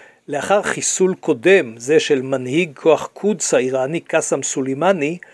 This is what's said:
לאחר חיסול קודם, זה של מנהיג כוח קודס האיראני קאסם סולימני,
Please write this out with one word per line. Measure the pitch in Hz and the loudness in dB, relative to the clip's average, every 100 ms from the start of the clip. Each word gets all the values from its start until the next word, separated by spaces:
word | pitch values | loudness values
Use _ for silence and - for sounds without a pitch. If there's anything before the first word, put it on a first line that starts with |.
| - _ - | -20 _ -10
לאחר | 143 - 202 | -8 0 0
חיסול | - - - - 185 180 | 0 -4 -4 0 0 0
קודם, | - 131 185 190 127 113 | -2 0 4 4 2 -6
זה | 120 156 | 0 2
של | - 139 | 4 0
מנהיג | 135 135 127 151 175 131 | 0 -4 -2 -2 -2 0
כוח | 160 147 - | 2 2 0
קודס | - 202 214 - | -4 -2 -2 0
האיראני | 139 131 131 131 160 | 0 2 0 -2 -4
קאסם | - 160 - 147 | -2 -2 0 -4
סולימני, | - 147 135 135 175 190 143 175 - | -4 -4 -4 0 0 2 -2 -4 -12